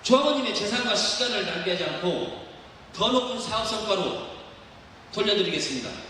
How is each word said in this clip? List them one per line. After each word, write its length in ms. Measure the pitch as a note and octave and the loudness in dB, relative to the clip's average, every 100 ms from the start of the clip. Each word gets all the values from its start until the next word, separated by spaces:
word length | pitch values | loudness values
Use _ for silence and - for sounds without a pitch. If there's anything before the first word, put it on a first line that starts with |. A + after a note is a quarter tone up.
조합원님의 520 | - C4 D4 C#4+ A#3+ | 8 6 6 2 0
재산과 400 | G3 G3+ A#3 A#3 | -2 0 0 0
시간을 520 | G3+ - - B3 G#3+ E3+ | 2 2 0 0 0 -2
낭비하지 380 | F3 F3 F3 | -2 -2 0
않고 600 | D#3+ - F3+ - - - - - - - - | -2 -2 0 0 -4 -8 -14 -18 -20 -20 -18
더 160 | - A3+ | 0 2
높은 320 | B3+ B3 A#3+ | 4 2 -4
사업 260 | - A3 A3 | -2 -2 -2
성과로 600 | A3 G#3+ F#3 - - - - - - - - - - - | -4 0 0 0 -4 -8 -12 -16 -20 -20 -20 -20 -20 -10
돌려드리겠습니다. 800 | - G3+ G3+ E3+ D#3 - C3+ A2+ - | -2 2 4 2 0 -2 -4 -6 -10